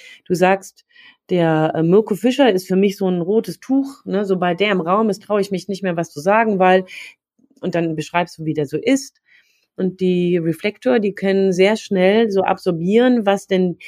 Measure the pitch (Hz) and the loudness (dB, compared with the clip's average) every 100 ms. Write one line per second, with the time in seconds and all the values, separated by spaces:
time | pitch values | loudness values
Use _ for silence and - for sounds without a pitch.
0 | - - - 180 180 190 - - _ _ | -20 -16 -4 0 2 2 -4 -20 _ _
1 | - _ - 180 165 156 156 165 165 190 | -20 _ -4 0 2 2 0 0 2 4
2 | 214 202 247 254 269 185 - 185 202 190 | 2 0 0 2 2 2 0 0 0 0
3 | 190 180 170 220 214 165 - 269 269 - | -2 -2 -2 -2 -2 -6 -4 -2 -2 -8
4 | 185 185 202 185 180 175 208 196 165 196 | -6 -4 -2 -2 -2 0 0 0 0 0
5 | 220 190 - 208 202 190 - 190 185 170 | 0 -4 -4 -4 -2 -6 -8 -8 -6 -4
6 | 165 - 156 214 226 196 185 185 185 - | -6 -6 0 0 2 2 4 2 0 -12
7 | - - _ _ _ _ 180 170 170 160 | -20 -20 _ _ _ _ -6 -4 -4 -4
8 | 147 175 175 - 156 151 143 151 - 269 | -4 -4 -4 -6 -6 -4 -4 -4 0 0
9 | - _ _ _ _ _ _ - 185 185 | -2 _ _ _ _ _ _ -6 -6 -2
10 | 185 180 175 180 165 160 214 208 254 247 | 0 0 0 0 -2 -4 -6 -4 0 0
11 | 202 190 190 196 190 180 190 220 - 190 | 0 -2 -2 2 2 2 2 0 -2 0
12 | 185 214 226 196 180 185 - 170 170 214 | 2 2 2 0 0 -2 -2 -4 0 2
13 | 254 247 196 196 - 190 185 175 | 4 2 0 -2 0 0 0 -4